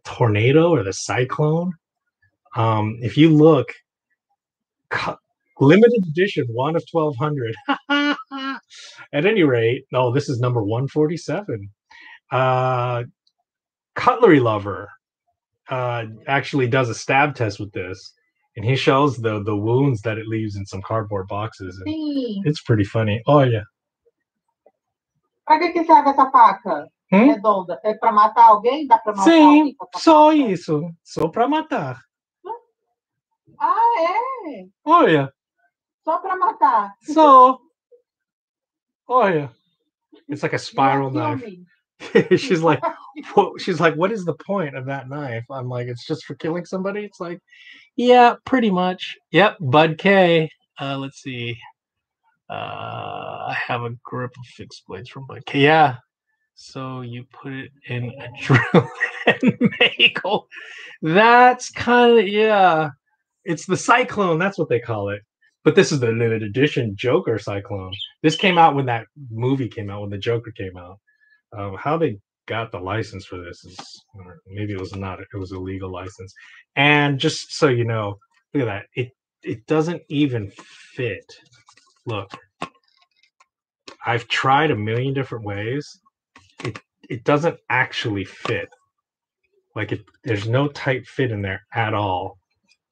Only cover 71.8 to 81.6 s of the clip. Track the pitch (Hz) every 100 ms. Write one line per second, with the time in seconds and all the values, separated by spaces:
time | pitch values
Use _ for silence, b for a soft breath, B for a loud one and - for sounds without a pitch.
71.8 | 139 165 156 101 _ _ - 107 113 90
72.8 | 92 107 101 95 - 90 85 - 90 95
73.8 | - - _ 101 90 85 - 101 104 95
74.8 | 92 95 95 92 98 101 92 95 92 95
75.8 | 95 90 92 - 95 - b b b 143
76.8 | 143 147 143 135 156 - - - 151 123
77.8 | 117 113 104 98 _ _ _ 143 117 101
78.8 | - - 120 _ _ _ 208 117 - 156
79.8 | 156 165 - 147 147 120 101 - - -
80.8 | - - 120 92 - - _ _